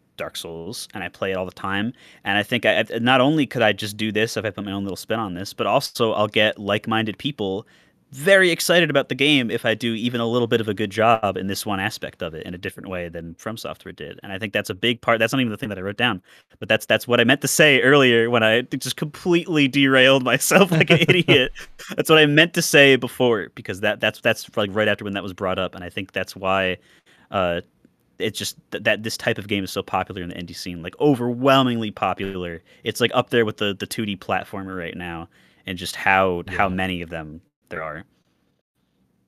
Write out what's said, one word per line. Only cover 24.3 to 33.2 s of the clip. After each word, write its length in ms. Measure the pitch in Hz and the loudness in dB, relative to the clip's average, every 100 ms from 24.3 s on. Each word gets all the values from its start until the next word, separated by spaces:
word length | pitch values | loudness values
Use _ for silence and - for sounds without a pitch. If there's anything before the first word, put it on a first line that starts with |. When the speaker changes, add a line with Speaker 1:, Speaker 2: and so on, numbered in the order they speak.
| 110 - 117 | -2 -4 -4
Speaker 1:
like, 140 | 104 | -2
right 160 | 104 107 | 0 0
after 160 | 101 | 0
when 100 | 104 98 | -4 -8
that 80 | |
was 100 | 95 | -8
brought 260 | 90 95 92 | -6 -4 -2
up, 160 | 87 92 | -4 -8
and 80 | |
I 60 | 87 | -12
think 240 | - 95 | -10 -8
that's 200 | 95 92 | -6 -8
why, 440 | 95 95 95 92 90 _ _ _ _ - | -6 -2 0 0 -4 _ _ _ _ -6
uh, 280 | 101 90 87 - _ _ _ _ - | -2 -2 -2 -8 _ _ _ _ -8
it's 200 | 110 - | -6 -6
just 180 | 101 - _ | -10 -12 _
th-, 120 | 87 110 | -4 -2
that 180 | 104 | -2
this 140 | 110 - | -4 -4
type 200 | 123 113 | -4 -4
of 120 | 101 | -4
game 160 | 101 92 | -4 -4
is 60 | |
so 120 | 98 | -8
popular 400 | - 95 92 98 | -4 -4 -4 -8
in 60 | 87 | -12
the 60 | 90 | -12
indie 200 | 85 87 | -14 -12
scene, 260 | 90 87 | -12 -12
like, 160 | 87 - | -12 -2
overwhelmingly 880 | 147 123 120 120 135 135 127 117 107 | 0 2 -2 0 4 4 4 0 -4
popular. 720 | - 98 90 98 92 87 82 _ _ 117 | -4 -4 -2 -6 -8 -10 -12 _ _ -8
It's, 160 | - | -2
like, 100 | 117 | 0
up 180 | 127 | 0